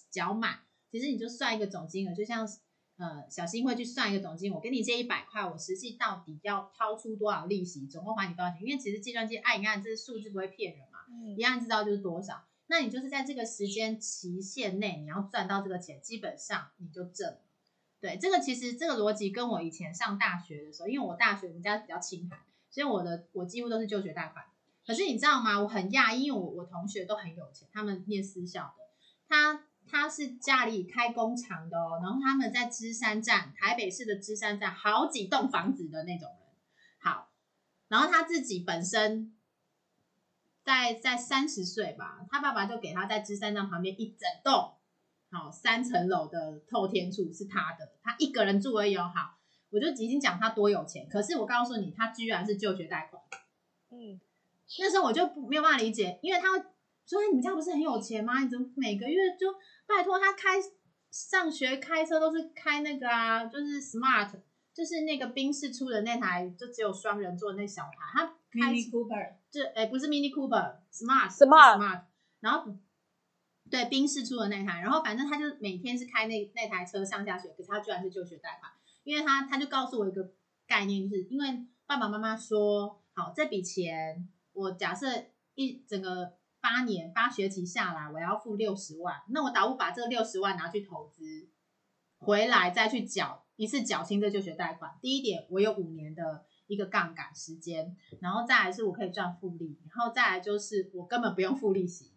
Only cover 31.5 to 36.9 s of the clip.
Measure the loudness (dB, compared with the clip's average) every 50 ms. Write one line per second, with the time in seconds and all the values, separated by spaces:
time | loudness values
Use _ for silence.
31.5 | -10 -10 -8 -6 -4 -2 -2 -2 -2 -4 -4 -2 -2 0 2 2 2 2 2 2
32.5 | 0 -2 -2 -2 -4 -6 -8 -6 -6 -2 -2 0 0 0 2 2 2 2 2 -2
33.5 | -6 -2 0 0 0 0 -2 -4 -4 -6 -4 -4 -4 -4 -4 -8 -8 -4 -4 -4
34.5 | -4 -2 -4 -6 -4 -2 2 4 4 4 4 2 0 -2 -2 0 0 2 2 2
35.5 | 0 0 0 0 -2 -2 -4 -8 -8 -8 -6 -6 -6 -8 -8 -12 -18 -20 _ _
36.5 | _ _ _ _ _ _ _ _